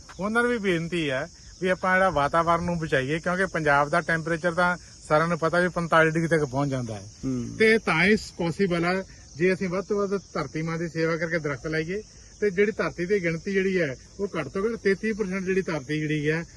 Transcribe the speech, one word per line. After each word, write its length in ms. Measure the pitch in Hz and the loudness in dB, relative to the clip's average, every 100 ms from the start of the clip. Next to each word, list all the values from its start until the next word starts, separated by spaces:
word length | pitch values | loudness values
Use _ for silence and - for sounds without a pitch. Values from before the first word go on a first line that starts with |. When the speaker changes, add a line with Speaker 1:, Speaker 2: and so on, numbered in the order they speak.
| - - | -16 -8
Speaker 1:
ਉਹਨਾਂ 220 | 202 233 | -2 0
ਨੂੰ 100 | 240 | 0
ਵੀ 60 | 240 | 0
ਬੇਨਤੀ 520 | 196 165 165 175 147 | 0 -2 -2 -4 -2
ਆ 180 | 131 165 - - - | -4 -6 -12 -18 -4
ਵੀ 80 | 180 | -2
ਆਪਾਂ 240 | 180 185 | 0 2
ਜਿਹੜਾ 160 | 185 190 | 4 4
ਵਾਤਾਵਰਨ 540 | 147 143 165 165 170 | 2 2 2 4 2
ਨੂੰ 160 | 175 175 | 0 -4
ਬਚਾਈਏ, 400 | 156 139 131 160 | 0 0 0 -2
ਕਿਉਂਕਿ 260 | 180 180 190 | -2 -2 -2
ਪੰਜਾਬ 440 | 170 147 143 147 | 0 2 4 4
ਦਾ 120 | 170 | 0
ਟੈਂਪਰੇਚਰ 520 | 160 165 160 170 175 | 0 -2 -2 -2 0
ਤਾਂ 240 | 170 180 175 - - - | 2 0 0 -8 -12 0
ਸਾਰਿਆਂ 200 | 151 165 | 2 2
ਨੂੰ 120 | 165 | 0
ਪਤਾ 200 | 160 175 | 2 2
ਵੀ 80 | 180 | 2
ਪੰਤਾਲੀ 420 | 175 170 165 160 | 0 2 4 4
ਡਿਗਰੀ 180 | 160 165 | 2 2
ਤੱਕ 180 | 160 143 | 2 2
ਪਹੁੰਚ 240 | 135 143 | 0 -2
ਜਾਂਦਾ 240 | 131 113 | -2 -4
ਹੈ। 180 | 104 101 - 131 | -8 -12 -8 -6
Speaker 2:
ਹੂੰ। 240 | 123 117 113 | -4 -4 2
Speaker 1:
ਤੇ 180 | 220 220 | 4 4
ਤਾਂ 280 | - 160 185 | 2 2 4
ਹੀ 100 | 220 | 2
ਪੋਸੀਬਲ 720 | - - 170 151 196 170 170 | 0 -4 -4 0 0 2 0
ਆ 180 | 190 185 - - 135 | 0 -4 -16 -14 0
ਜੇ 180 | 180 | 0
ਅਸੀਂ 160 | 180 190 | 2 -2
ਵੱਧ 160 | 185 185 | -4 -2
ਤੋਂ 120 | 202 | 0
ਵੱਧ 240 | 196 196 - | 0 -2 -4
ਧਰਤੀ 280 | 180 139 156 | -6 -6 -4
ਮਾਂ 160 | 165 165 | -4 -4
ਦੀ 120 | 170 | -4
ਸੇਵਾ 280 | 160 160 165 | -2 -2 0
ਕਰਕੇ 220 | 165 170 | -2 -2
ਦਰਖਤ 280 | 147 135 160 | -2 -4 -4
ਲਾਈਏ, 360 | 160 160 202 - - - - | -4 -4 -6 -8 -20 -18 -2
ਤੇ 80 | 208 | -2
ਜਿਹੜੀ 220 | 185 208 | 2 0
ਧਰਤੀ 340 | - 170 139 175 | 2 -4 -2 0
ਦੀ 180 | 208 | 0
ਗਿਣਤੀ 280 | 170 165 202 | 0 -2 -2
ਜਿਹੜੀ 300 | 196 190 185 | 0 2 2
ਹੈ 140 | 147 123 - - | 0 -4 -14 -8
ਉਹ 80 | 196 175 | -6 -6
ਘੱਟ 80 | 131 | -6
ਤੋਂ 140 | 196 | -4
ਘੱਟ 140 | 220 220 | -4 0
ਤੇਤੀ 380 | 196 190 220 | 0 0 0
ਪਰਸੈਂਟ 300 | 208 196 190 | -2 -4 -4
ਜਿਹੜੀ 180 | 185 190 | 0 -2
ਧਰਤੀ 380 | 185 151 127 151 | 0 -4 -4 -4
ਜਿਹੜੀ 320 | 156 151 147 | -2 0 0
ਹੈ 140 | 160 170 | -2 -4